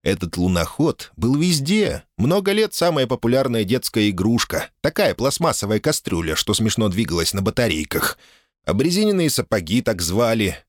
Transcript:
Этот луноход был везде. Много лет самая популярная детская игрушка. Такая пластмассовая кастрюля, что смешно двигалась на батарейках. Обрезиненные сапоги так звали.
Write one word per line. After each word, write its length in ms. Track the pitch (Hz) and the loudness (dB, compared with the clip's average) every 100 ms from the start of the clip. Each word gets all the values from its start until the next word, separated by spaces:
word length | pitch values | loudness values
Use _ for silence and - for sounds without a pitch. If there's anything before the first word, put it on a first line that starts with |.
Этот 340 | 85 98 87 87 | -2 -4 -4 -2
луноход 760 | 90 87 80 - 151 - - - | 2 2 0 0 0 0 -12 -4
был 200 | 113 143 | 0 2
везде. 640 | 180 156 139 214 196 69 _ - | 2 0 0 0 0 -4 _ -2
Много 340 | 151 196 196 | 0 2 2
лет 220 | 202 214 | 0 -2
самая 320 | - 175 151 123 | 0 0 2 -2
популярная 560 | 131 117 127 131 113 | 0 2 2 2 0
детская 480 | 98 123 - 113 104 | 0 -2 0 2 2
игрушка. 600 | 90 98 117 - - - _ | 2 2 2 0 -4 -6 _
Такая 340 | 156 - 175 | -4 2 0
пластмассовая 640 | 87 131 - 160 110 101 107 | 2 -2 0 -2 0 0 0
кастрюля, 560 | 156 156 - 85 80 | 0 -2 -2 -2 0
что 200 | 78 - | -2 -2
смешно 340 | 107 110 107 107 | 0 0 0 0
двигалась 460 | 92 95 85 82 | 0 -2 -2 -2
на 80 | 98 | -2
батарейках. 760 | 95 - 117 78 78 85 - - - - _ _ | -2 0 0 0 -2 -2 -2 -6 -18 -20 _ _
Обрезиненные 680 | - 98 151 180 214 190 160 | -4 0 2 2 2 2 0
сапоги 500 | - - 107 80 113 | -2 -2 -2 0 0
так 220 | 120 95 | 0 -2
звали. 560 | 82 98 117 113 98 - | -2 0 2 2 0 -2